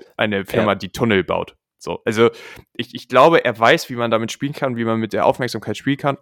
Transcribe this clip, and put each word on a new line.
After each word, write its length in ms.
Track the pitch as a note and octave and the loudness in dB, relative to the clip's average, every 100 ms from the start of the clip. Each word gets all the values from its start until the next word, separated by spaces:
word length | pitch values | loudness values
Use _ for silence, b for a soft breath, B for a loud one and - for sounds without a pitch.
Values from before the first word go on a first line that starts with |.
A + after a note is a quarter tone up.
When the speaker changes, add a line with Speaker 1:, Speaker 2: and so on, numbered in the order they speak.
| - - | -4 -4
Speaker 1:
eine 300 | G#2+ G2 F#2+ | -2 -2 -2
Firma, 260 | - G#2+ | 0 0
Speaker 2:
Ja. 40 | G2 | 0
Speaker 1:
die 180 | F#2+ | -4
Tunnel 320 | - A#2 F#2+ F2+ | -4 2 2 0
baut. 320 | F2 F2 _ _ _ | -4 -6 _ _ _
So, 240 | - E2+ - | -10 -6 -2
also 240 | A2 A2+ - B B B | 2 2 2 B B B
ich, 240 | - A#2+ - | -16 -14 -14
ich 140 | - | 0
glaube, 340 | B2+ D#3 E3 | 4 6 6
er 160 | B2 G#2+ | 0 2
weiß, 300 | A#2 E3 - | 4 4 0
wie 60 | A#2+ | -6
man 160 | A#2 | -2
damit 200 | A2+ A2+ | -2 -2
spielen 220 | - C#3+ | -6 -8
kann, 240 | - C#3 A#2 | -4 -6 -4
wie 80 | A2+ | -2
man 160 | A2+ | -2
mit 100 | A2 | -2
der 140 | G#2+ A#2 | 0 0
Aufmerksamkeit 500 | - B2 A2 A2 G#2 | 0 -2 -6 -8 -6
spielen 220 | C3+ C#3 | -4 -2
kann, 200 | C#3+ C3+ | -2 -4